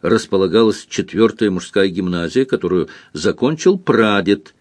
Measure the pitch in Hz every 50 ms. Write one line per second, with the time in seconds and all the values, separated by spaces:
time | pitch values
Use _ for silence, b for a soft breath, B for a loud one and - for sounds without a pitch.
0 | - 82 107 110 - - - 95 95 90 80 110 117 110 98 - - _ - -
1 | - - - 98 113 110 107 - 113 104 92 90 90 - - 101 98 98 87 90
2 | 95 90 90 85 85 82 - 127 135 - - 120 - 87 92 90 76 B B B
3 | B B B 73 76 101 - - - 131 160 156 - 185 196 185 - - 127 113
4 | 113 107 104 101 92 101 101 101 - - _ _